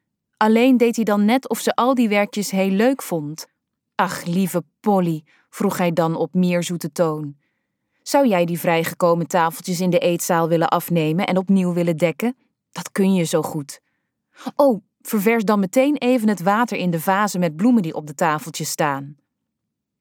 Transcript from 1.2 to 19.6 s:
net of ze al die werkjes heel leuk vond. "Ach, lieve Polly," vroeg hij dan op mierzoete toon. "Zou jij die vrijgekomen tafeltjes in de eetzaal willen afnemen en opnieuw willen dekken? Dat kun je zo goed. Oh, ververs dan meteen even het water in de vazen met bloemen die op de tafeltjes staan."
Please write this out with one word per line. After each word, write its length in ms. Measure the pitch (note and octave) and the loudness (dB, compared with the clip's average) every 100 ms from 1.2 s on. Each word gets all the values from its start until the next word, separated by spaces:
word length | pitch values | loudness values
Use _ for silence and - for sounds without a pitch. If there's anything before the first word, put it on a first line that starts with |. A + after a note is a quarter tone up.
| G#3 | 2
net 240 | C4 - | 2 -2
of 100 | A#3 | -6
ze 160 | - - | -2 0
al 180 | A#3+ | 0
die 160 | C4 A3+ | 2 2
werkjes 420 | G#3 G#3 G#3 F#3+ | 2 0 -4 -4
heel 180 | F#3+ G3 | -2 0
leuk 320 | F#3+ A#3+ C4+ | 2 2 0
vond. 460 | - E3+ D3 D#3 - _ _ _ _ - | -4 -6 -6 -10 -16 _ _ _ _ -4
"Ach, 280 | F#3 - F3 | -4 -4 -4
lieve 380 | F3 F#3 F3 - _ | -2 0 -2 -6 _
Polly," 440 | G#3+ G3 E3+ D#3+ - _ _ | 0 2 2 -2 -8 _ _
vroeg 280 | - G#3 - | -4 -4 0
hij 160 | F3+ | 0
dan 220 | E3 E3 E3 | 2 0 0
op 180 | E3 | -2
mierzoete 580 | F#3 F3+ F3 E3+ E3+ E3 | 0 0 0 -2 -6 -6
toon. 460 | - E3 D#3 D3 C#3+ _ _ _ _ _ _ | -2 -2 -2 -8 -12 _ _ _ _ _ _
"Zou 260 | - C#4+ C4+ | -2 2 4
jij 180 | F#3 F3 | 2 0
die 140 | E3+ | -2
vrijgekomen 680 | F3 E3 E3 - F3 E3+ E3 | 0 0 -2 0 0 2 0
tafeltjes 520 | F3+ E3+ - - F3 | 0 0 -2 -6 -4
in 100 | F#3 | 2
de 100 | F3 | 2
eetzaal 480 | F3 F3 - E3+ E3 | 2 -2 0 0 2
willen 220 | E3 E3 | 0 2
afnemen 580 | F3 - E3 D#3 D#3+ - | 0 0 0 0 0 0
en 100 | F#3 | 0
opnieuw 360 | F#3+ G3 F3+ | 2 2 2
willen 240 | F3 E3+ D#3+ | 0 0 0
dekken? 400 | F3 D#3+ A3+ C4 _ _ _ | -2 -2 -4 -6 _ _ _
Dat 200 | - - | -16 -8
kun 220 | - G3 | 0 2
je 100 | F#3+ | 2
zo 180 | E3 E3 | 0 0
goed. 380 | D#3 D#3+ C#3 - _ _ _ _ _ - - - | -2 -6 -10 -16 _ _ _ _ _ -16 -8 2
Oh, 260 | C#4+ G3+ - _ | 2 2 -4 _
ververs 420 | - A3 G3 A#3 | -6 -2 0 2
dan 160 | G#3 G#3 | 2 0
meteen 380 | F#3 C4 C#4 D4 | 2 2 2 2
even 300 | B3 B3+ G#3+ | 2 2 2
het 140 | F#3+ | 0
water 360 | F3 G#3 A#3+ G3 | 0 0 0 -2
in 140 | F3+ | -2
de 80 | E3 | -2
vazen 400 | F3 F#3+ G#3 F#3+ | 0 0 0 0
met 160 | F3 D3+ | -2 0
bloemen 260 | A#3 A#3 | 2 2
die 120 | D#3+ | 0
op 140 | - D3+ | -6 -10
de 80 | D3+ | -2
tafeltjes 540 | E3+ D3+ D#3+ - D#3 | -2 -2 -6 -10 -6
staan." 480 | - D#3 C#3 C#3 D3 _ _ _ _ | -2 -2 -2 -8 -18 _ _ _ _